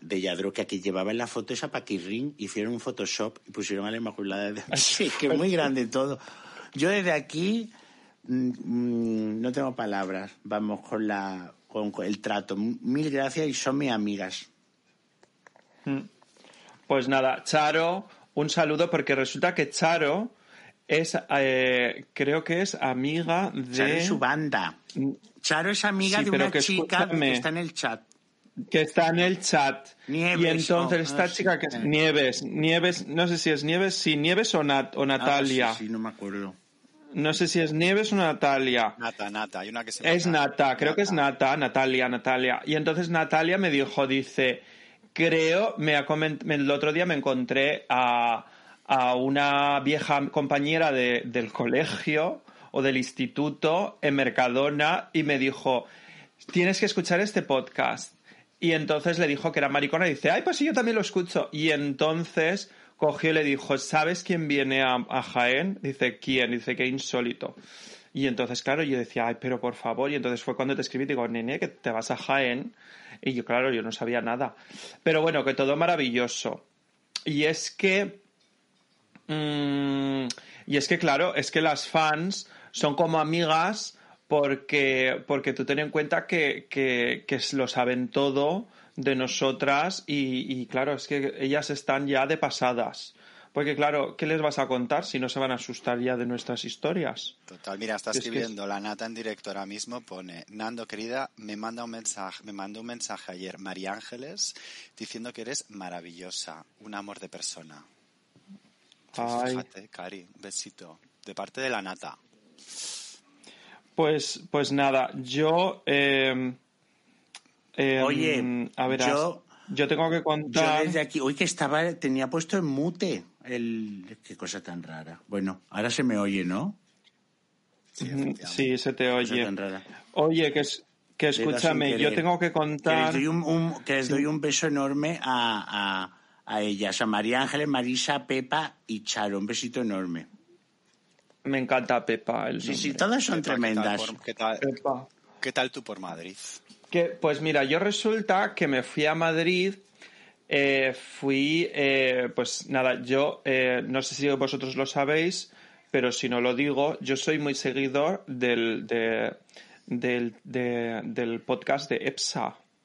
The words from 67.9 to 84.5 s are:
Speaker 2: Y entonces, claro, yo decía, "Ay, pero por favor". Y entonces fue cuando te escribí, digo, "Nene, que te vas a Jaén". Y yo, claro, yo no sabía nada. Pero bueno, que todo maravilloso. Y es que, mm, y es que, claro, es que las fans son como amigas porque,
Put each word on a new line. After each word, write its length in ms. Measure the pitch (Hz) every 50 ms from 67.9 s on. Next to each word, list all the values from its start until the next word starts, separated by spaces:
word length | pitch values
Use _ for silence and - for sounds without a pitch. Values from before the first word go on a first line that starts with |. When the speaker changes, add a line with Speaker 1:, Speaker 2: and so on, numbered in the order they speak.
| - - - _ -
Speaker 2:
Y 140 | 135 135 131
entonces, 340 | 123 120 123 113 120 -
claro, 220 | - 135 139 156 156
yo 140 | 143 135 123
decía, 300 | 117 - - 123 113 117
"Ay, 100 | 113 -
pero 200 | - 127 127 113
por 140 | - 123 117
favor". 360 | - - 120 113 113 131 143
Y 40 | 147
entonces 280 | 139 123 123 120 120 -
fue 120 | - 123
cuando 200 | - 131 135 139
te 60 | 135
escribí, 240 | 127 - - 127 139
digo, 220 | 139 147 123 120 113
"Nene, 320 | 117 117 113 120 143 -
que 100 | - -
te 200 | - - - 123
vas 200 | 113 113 113 -
a 60 | 131 -
Jaén". 580 | - - 135 139 135 123 120 131 - 240 - _ - - - - - - - -
Y 120 | - 135 131
yo, 120 | 120 110
claro, 280 | - 117 123 131 135 123
yo 80 | 113
no 100 | 107 113
sabía 300 | 110 - 120 117 120 120
nada. 340 | 110 117 120 123 143 - - - - - - - - - - - -
Pero 180 | 165 160 156
bueno, 220 | 156 165 156 143 120
que 80 | 135 127
todo 200 | - 139 135 143 107
maravilloso. 880 | 131 175 175 156 139 123 117 123 120 117 - - - 113 - - - _ _ _ _ _ _ _ _ _ - - -
Y 180 | 156 151 143 151
es 260 | 156 160 156 - -
que, 480 | - - - 190 190 196 202 190 - - _ _ _ _ _ _ _ _ _ _ _ _ _ _ _ _ _ _ - - _ -
mm, 1000 | 156 156 151 151 147 147 143 143 139 139 143 139 139 139 139 139 135 135 131 123 - - - - - - - -
y 100 | 143 143
es 100 | 135 -
que, 100 | 180 170
claro, 360 | 170 156 139 143 170 180 -
es 160 | 147 139 -
que 100 | - 160
las 260 | 160 160 147 - - -
fans 640 | - 160 156 156 151 151 170 190 190 - - - - - - -
son 240 | - - - 147 139
como 240 | 143 170 160 160 156
amigas 800 | 156 156 165 170 170 156 156 160 170 196 220 214 - - - - - - - _ _ -
porque, 960 | 151 147 143 139